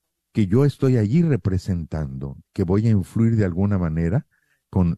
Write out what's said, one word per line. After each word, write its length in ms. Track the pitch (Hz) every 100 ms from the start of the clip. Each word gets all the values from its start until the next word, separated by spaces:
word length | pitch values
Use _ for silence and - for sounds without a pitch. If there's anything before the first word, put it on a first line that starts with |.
| _ _ _
que 160 | - 95
yo 180 | 117 143
estoy 320 | - 135 123
allí 260 | 104 151
representando, 1120 | 170 113 101 92 - 87 78 78 71 67 69 67 -
que 100 | -
voy 240 | 87 101 113
a 40 |
influir 440 | 104 87 - 113 110
de 100 | 95
alguna 320 | 85 101 101
manera 480 | 85 80 85 120 - _ _ _ _
con, 260 | 92 85